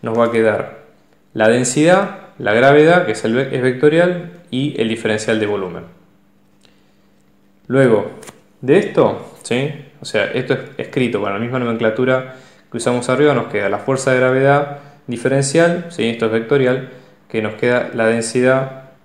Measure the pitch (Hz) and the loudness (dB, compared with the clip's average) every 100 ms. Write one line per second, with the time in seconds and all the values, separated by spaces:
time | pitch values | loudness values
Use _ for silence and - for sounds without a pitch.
0 | 120 113 117 113 113 101 - - - _ | -4 0 0 2 2 0 -6 -12 -20 _
1 | _ _ _ 113 110 120 123 - 160 185 | _ _ _ 0 2 4 0 2 4 4
2 | 202 - - - 117 110 135 147 156 175 | 2 -8 -20 -8 -2 4 6 6 6 4
3 | 180 107 113 117 135 131 127 127 151 160 | 2 -4 -2 -2 -2 -2 -2 2 2 4
4 | 175 175 - - - 127 143 - 113 110 | 2 0 -8 -18 -10 -4 -4 -2 -4 -2
5 | 110 107 - 110 104 101 92 85 82 - | -2 -2 -2 -2 -2 -4 -6 -10 -16 -20
6 | _ _ _ _ _ _ _ _ _ _ | _ _ _ _ _ _ _ _ _ _
7 | _ _ _ _ _ _ _ 127 131 107 | _ _ _ _ _ _ _ 2 4 4
8 | 101 - - - _ _ 127 165 202 - | 0 -12 -20 -20 _ _ 2 2 2 2
9 | 120 95 - - - 120 143 - - _ | 2 0 -12 -20 -6 -4 -4 -8 -16 _
10 | - 107 98 120 127 135 - - - - | -6 -2 -2 -4 -2 -4 -4 -12 -8 -2
11 | 120 104 101 98 120 127 120 113 113 110 | -2 -2 -4 -4 -4 -4 -4 0 -2 0
12 | 127 131 131 - - _ _ 110 123 123 | 0 0 -2 -16 -20 _ _ -6 -2 -2
13 | 123 127 147 131 - - 98 98 - 135 | -2 2 2 2 -2 -4 -2 -4 -2 -2
14 | - 127 127 131 135 143 - - - - | 2 2 2 2 4 2 0 -10 -16 -20
15 | - 117 131 135 135 165 170 175 - - | -12 -4 -2 0 0 2 2 0 -6 -4
16 | 117 117 113 113 113 143 127 131 - - | -4 -2 -2 -2 0 0 2 -2 -6 -18
17 | - _ _ 110 107 - 123 123 120 123 | -20 _ _ -6 -6 -4 0 0 -2 -2
18 | 113 117 113 127 127 131 135 - - _ | 0 0 -2 0 2 2 0 -10 -20 _